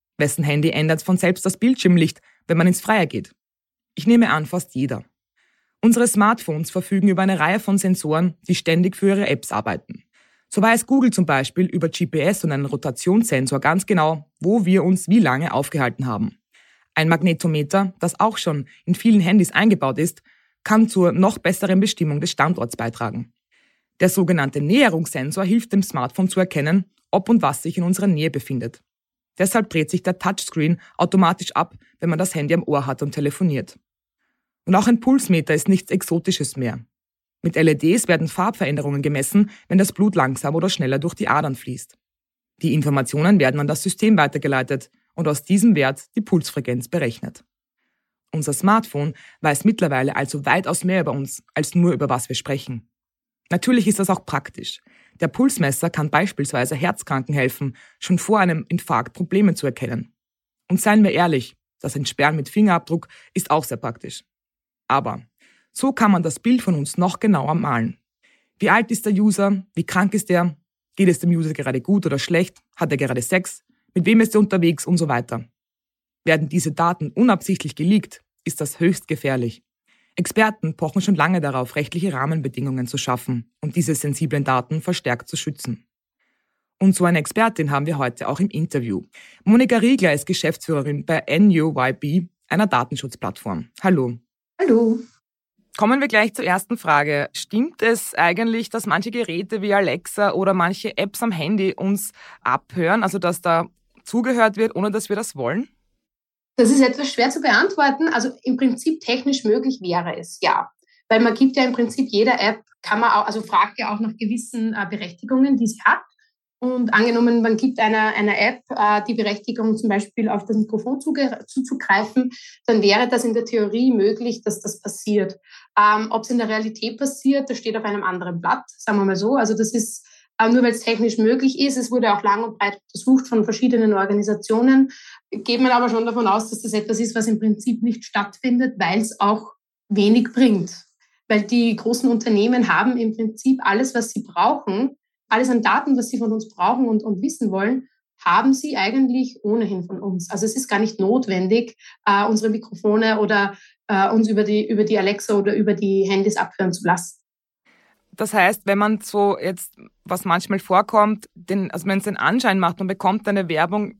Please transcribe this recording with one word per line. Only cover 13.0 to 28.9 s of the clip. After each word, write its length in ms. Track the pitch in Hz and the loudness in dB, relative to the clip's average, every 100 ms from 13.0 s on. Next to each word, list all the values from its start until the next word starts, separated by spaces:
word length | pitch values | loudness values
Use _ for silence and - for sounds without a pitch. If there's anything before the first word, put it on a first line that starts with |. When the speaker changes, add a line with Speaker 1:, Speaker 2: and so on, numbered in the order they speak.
| 180 202 226 135 131 139 | 0 2 2 0 -2 0
Speaker 1:
ganz 260 | 147 180 - | 0 0 0
genau, 440 | 185 156 160 - - | 2 2 -2 -8 -6
wo 260 | 170 226 185 | 0 2 4
wir 180 | 185 | 2
uns 260 | 160 185 - | 4 0 2
wie 100 | 226 | 4
lange 340 | 160 131 165 | 4 0 -2
aufgehalten 520 | 131 143 156 127 120 127 | -4 -2 -2 -2 -2 -4
haben. 320 | 107 107 - _ _ _ _ _ - | -4 -6 -8 _ _ _ _ _ 0
Ein 140 | 160 | 2
Magnetometer, 840 | 165 180 165 175 151 143 196 196 - | 2 2 0 0 -2 0 0 -2 -4
das 200 | 143 - | -4 0
auch 180 | 214 220 | 0 0
schon 300 | 175 151 127 _ - | -4 -4 -8 _ -4
in 100 | 175 | 0
vielen 240 | 233 208 | 4 4
Handys 320 | 175 202 175 | 6 4 4
eingebaut 460 | - 214 196 135 123 | 2 4 2 0 -2
ist, 240 | 160 - _ _ _ _ | -4 -4 _ _ _ _
kann 260 | - 214 220 | 2 4 4
zur 220 | 190 175 | 4 2
noch 260 | 165 190 - | 4 2 2
besseren 420 | 170 190 190 185 | -2 -2 2 2
Bestimmung 420 | 202 - 156 147 | 2 0 -2 -2
des 100 | 156 | -4
Standorts 440 | - 147 180 117 - | -2 0 0 -6 -6
beitragen. 580 | 117 - 113 - - _ _ _ _ _ _ - | -8 -6 -6 -6 -12 _ _ _ _ _ _ 0
Der 100 | 180 | 2
sogenannte 520 | 196 175 170 139 143 | 2 0 0 0 -2
Näherungssensor 840 | 147 240 247 165 165 147 135 185 | 0 4 4 2 -4 -6 -6 -4
hilft 300 | 190 226 226 | 0 0 0
dem 100 | 202 | 0
Smartphone 460 | 185 139 123 - 185 | 0 -4 -6 -2 0
zu 100 | 190 | 0
erkennen, 460 | 185 156 147 190 - _ - | 0 0 0 0 -2 _ -2
ob 180 | 196 190 | -2 2
und 120 | 233 | 2
was 220 | 143 - | 2 -2
sich 140 | 160 185 | -6 -2
in 60 | |
unserer 240 | 175 185 202 | -2 0 0
Nähe 240 | 156 156 | 0 0
befindet. 500 | - - 127 117 - _ | -4 -6 -6 -8 -12 _